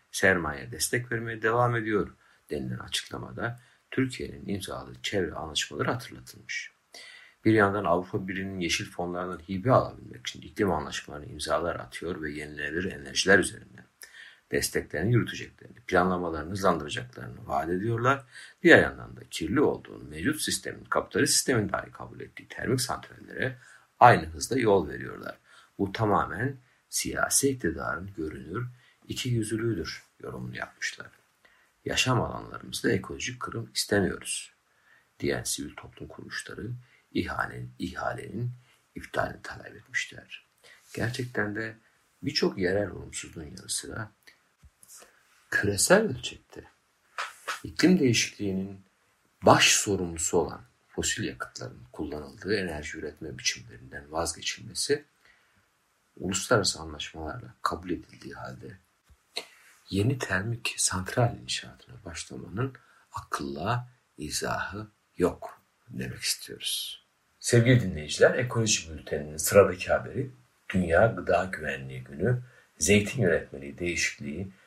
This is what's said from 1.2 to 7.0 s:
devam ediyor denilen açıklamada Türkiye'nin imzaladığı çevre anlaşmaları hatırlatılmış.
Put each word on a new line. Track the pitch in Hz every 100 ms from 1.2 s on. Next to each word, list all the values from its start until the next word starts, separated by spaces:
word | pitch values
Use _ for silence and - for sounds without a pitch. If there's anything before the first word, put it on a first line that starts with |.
| 117 110
devam | 110 117 120 117
ediyor | 110 104 - - _ _ _
denilen | 76 64 62
açıklamada | - - - 65 62 62 117 120 - _ _
Türkiye'nin | - 131 - 71 71 -
imzaladığı | 95 - 65 65 62
çevre | - 101 82
anlaşmaları | - 80 73 - 73 -
hatırlatılmış. | 127 - 60 - - - - - _ _ -